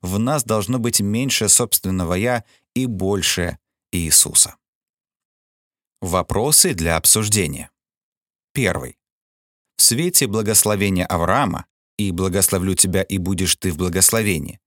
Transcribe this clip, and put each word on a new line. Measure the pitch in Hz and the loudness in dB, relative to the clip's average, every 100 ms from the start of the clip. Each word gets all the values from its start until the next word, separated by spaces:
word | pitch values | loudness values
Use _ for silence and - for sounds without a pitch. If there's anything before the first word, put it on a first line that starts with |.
В | 90 98 | -4 -2
нас | 117 151 | 0 0
должно | 123 110 101 127 | 0 -2 0 -2
быть | 117 - | 0 0
меньше | 101 110 135 - 104 | -2 -2 -2 0 2
собственного | - 120 - 92 92 85 | 2 2 -2 -2 -2 0
«я» | 90 117 123 - _ _ | 0 0 -2 -4 _ _
и | - 127 | -4 -4
больше | 101 95 101 90 - 87 80 _ _ _ | -2 -2 0 0 -2 -2 -6 _ _ _
Иисуса. | 90 82 76 - - - - _ _ _ _ _ _ _ _ _ _ _ _ _ _ | -4 2 2 2 2 0 -4 _ _ _ _ _ _ _ _ _ _ _ _ _ _
Вопросы | 95 90 82 98 127 151 95 | -2 -2 0 0 2 2 2
для | 90 82 104 | 0 0 0
обсуждения. | - 110 107 107 82 65 - _ _ _ _ _ _ _ _ | 2 2 2 0 -2 -6 -14 _ _ _ _ _ _ _ _
Первый. | - 110 82 62 - _ _ _ _ _ _ _ - | -2 -2 -2 -8 -16 _ _ _ _ _ _ _ 0
В | |
свете | - 117 170 175 127 | 0 2 0 0 0
благословения | 104 104 104 107 104 101 92 90 | 0 0 2 2 2 2 0 0
Авраама | 90 85 110 131 - - _ _ - | 0 2 2 0 -4 -10 _ _ -6
«И | 101 | -4
благословлю | 87 95 92 95 95 95 | -2 0 0 0 0 0
тебя, | 92 95 95 | 0 0 0
и | 92 98 | -2 -2
будешь | 90 95 92 - | -2 -2 -2 -2
ты | 95 | -4
в | 78 | -2
благословении». | 90 87 92 113 104 82 71 - | -2 0 2 2 0 -2 -4 -12